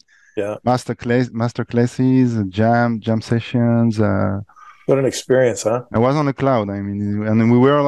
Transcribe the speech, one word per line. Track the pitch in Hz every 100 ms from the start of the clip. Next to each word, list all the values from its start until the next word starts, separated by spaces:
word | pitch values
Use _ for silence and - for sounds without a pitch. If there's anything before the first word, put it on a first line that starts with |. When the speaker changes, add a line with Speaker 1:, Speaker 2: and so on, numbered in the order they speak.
| _ _ _ -
Speaker 1:
Yeah. | 101 107
Speaker 2:
master | 117 123 - 117
class, | 120 120 123
master | 117 117 - 117
classes, | 117 123 - 127 131 127 117 98
jam, | 92 110 117 120 113
jam | 107 110
sessions. | - 117 - 123 120 117 117 107
Uh, | 104 98 101 98 104 - - - -
Speaker 1:
What | 139
an | 131
experience, | - - 131 127 101
huh? | 107 120 -
Speaker 2:
I | 107
was | 123 147
on | 143
a |
cloud. | 131 139 123 101
I | 101
mean, | 101 101 104 104 107
and | 110 113
we | 120
were, | 131 147